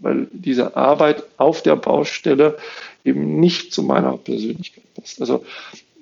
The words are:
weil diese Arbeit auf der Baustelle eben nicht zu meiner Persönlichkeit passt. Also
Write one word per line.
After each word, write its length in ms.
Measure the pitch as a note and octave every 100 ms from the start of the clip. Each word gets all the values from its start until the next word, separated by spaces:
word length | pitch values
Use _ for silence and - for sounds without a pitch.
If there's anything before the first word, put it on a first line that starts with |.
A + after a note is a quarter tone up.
weil 280 | - C3+ C3+
diese 460 | - - B2 - C3
Arbeit 480 | C3 D3 D3+ D3 - _
auf 260 | C#3 D#3+
der 140 | - C#3+
Baustelle 800 | - C#3+ C#3+ - E3 C#3 D3+ D3+ - - - -
eben 360 | C3+ C#3 D3 D3+
nicht 320 | F3 E3+ -
zu 100 | -
meiner 340 | C#3 C3 C3 B2+
Persönlichkeit 680 | - A#2 A2+ D#3+ - _ _
passt. 260 | - - -
Also 240 | - - - - - - _ E4